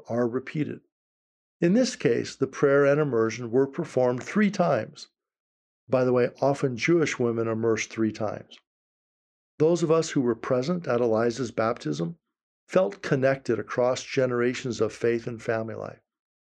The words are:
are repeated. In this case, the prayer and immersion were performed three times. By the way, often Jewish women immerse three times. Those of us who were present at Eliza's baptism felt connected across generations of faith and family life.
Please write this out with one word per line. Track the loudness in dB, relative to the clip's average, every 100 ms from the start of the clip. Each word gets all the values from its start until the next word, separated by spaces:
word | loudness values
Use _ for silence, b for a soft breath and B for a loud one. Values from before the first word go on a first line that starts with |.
| -6
are | -2 0
repeated. | -2 -6 -6 -6 -8 _ _ _ _ _ _ _ -2
In | 2
this | 2 2 0
case, | 0 0 -2
the | -4 -4
prayer | 2 4 4 4
and | 4
immersion | 2 2 0 -2 -2
were | 0 0
performed | -2 -4 0 2 0
three | -2 0 2
times. | 2 0 0 -2 -12 -20 _ _ _ _ _ _ _ -2
By | 2
the | 4
way, | 4 2 2
often | 0 2 -2 -2
Jewish | 2 2 2 0
women | -2 0 -2
immerse | 0 0 0 -2
three | -2 -2
times. | -2 -6 -6 -12 -20 _ _ _ _ _ _ _ _ _ 0
Those | 2 4
of | 2
us | 2 2
who | 0
were | 0
present | 0 0 -2 -2 -4 -2
at | 0
Eliza's | 2 2 2 0 -4
baptism | -2 -2 -2 -4 -4 -6 -8 _ _ _ _ 0
felt | 2 2 -4
connected | -4 0 2 0 -2 -4
across | -2 -2 0 -2
generations | -4 -2 0 0 0 -2 -4 -2
of | -2
faith | 0 -2 -2 -4
and | -8
family | -4 -4 -4
life. | -8 -12 -14 _ _ _ _ _